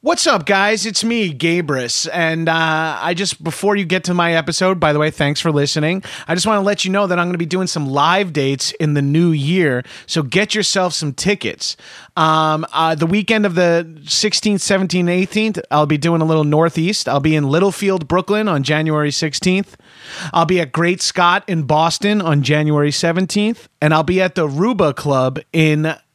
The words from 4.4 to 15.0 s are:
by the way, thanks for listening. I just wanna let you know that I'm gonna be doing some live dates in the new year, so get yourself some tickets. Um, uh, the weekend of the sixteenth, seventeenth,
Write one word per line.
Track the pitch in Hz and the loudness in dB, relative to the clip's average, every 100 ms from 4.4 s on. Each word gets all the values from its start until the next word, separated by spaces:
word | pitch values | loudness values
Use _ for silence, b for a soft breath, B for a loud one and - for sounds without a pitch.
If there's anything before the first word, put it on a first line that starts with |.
| 156 160 185 190 | 0 0 0 2
by | 165 | 2
the | 147 | 2
way, | 151 | 0
thanks | - 143 147 | 0 -2 0
for | 165 | 0
listening. | 147 143 - 151 185 B B B | 0 0 0 -2 -2 B B B
I | 175 | -2
just | 180 | 0
wanna | 214 | 2
let | 196 202 | 0 0
you | 190 | 0
know | 190 202 | 0 0
that | 175 | 0
I'm | 175 | 0
gonna | 180 | -2
be | 165 | -2
doing | 180 185 | -2 -2
some | 170 139 | -4 -2
live | 139 151 185 196 | 2 4 4 0
dates | 151 135 135 - - | 0 0 0 -4 -2
in | 156 147 | 0 2
the | |
new | 139 151 170 | 2 4 4
year, | 156 139 185 160 123 - B B | 2 0 2 2 0 -6 B B
so | 165 | -4
get | 143 180 208 | 0 0 0
yourself | 214 196 196 180 | -2 0 0 -2
some | 151 151 | -2 -6
tickets. | 131 185 208 110 - - - B B B - | -4 -2 -2 -4 -6 -10 -10 B B B -2
Um, | 160 156 156 156 160 | 2 2 2 0 -2
uh, | 151 160 160 | -2 0 0
the | 165 | 0
weekend | 208 196 226 202 | 0 2 0 2
of | 175 | 2
the | 175 170 165 156 | 2 2 -2 -14
sixteenth, | 143 - 208 - 220 202 | -6 -2 0 0 0 -2
seventeenth, | - 190 190 180 | 0 0 2 0